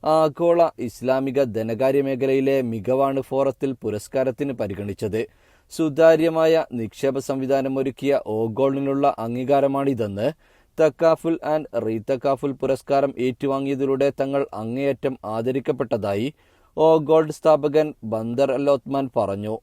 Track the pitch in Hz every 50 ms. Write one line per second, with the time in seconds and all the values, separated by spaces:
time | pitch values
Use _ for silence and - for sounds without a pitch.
0 | - 151 156 160 160 156 135 - 170 170 170 170 170 160 - - 123 120 - -
1 | 123 127 131 135 135 135 127 139 139 123 101 113 113 113 117 107 127 131 135 143
2 | 139 135 135 123 135 135 135 135 135 135 139 139 131 120 113 113 98 120 127 131
3 | 139 135 135 139 131 - 135 131 139 135 131 _ - 139 131 - - 107 104 104
4 | - - - 135 131 131 123 - 147 143 135 117 117 101 101 92 101 104 98 -
5 | - 107 92 110 113 - _ _ _ _ _ _ _ _ - - 170 156 143 139
6 | 160 165 165 156 160 165 160 160 160 160 160 160 151 - - 120 113 104 _ -
7 | - 135 131 135 131 - 139 135 131 127 139 135 135 135 135 135 135 139 131 -
8 | - 139 139 - - - 110 110 117 113 110 101 131 139 135 139 139 139 139 139
9 | 139 143 - - 113 117 120 123 131 123 143 139 139 139 135 139 139 139 139 110
10 | 117 104 98 98 110 135 160 _ _ _ _ _ _ _ _ - 160 156 139 _
11 | 165 165 165 156 - 165 165 - - - 151 156 151 - - 117 110 110 113 113
12 | 104 - 135 127 - 143 135 131 - 143 135 131 - 127 135 123 - - 143 139
13 | 139 139 - - 123 127 123 _ - 139 135 135 139 139 139 131 139 135 135 131
14 | 135 139 135 - 139 135 139 139 139 - - 101 110 113 117 131 139 139 135 123
15 | - 139 131 117 - 101 110 113 117 123 131 135 - - 147 123 139 123 - 117
16 | 98 104 101 101 110 139 151 _ _ _ _ _ _ _ _ - 156 160 160 160
17 | 151 135 160 160 160 151 151 - _ 160 156 147 139 151 139 156 156 151 143 _
18 | - 110 110 110 110 113 120 120 139 135 131 127 143 143 143 135 _ - 135 139
19 | 139 131 _ 120 107 95 98 101 104 107 110 110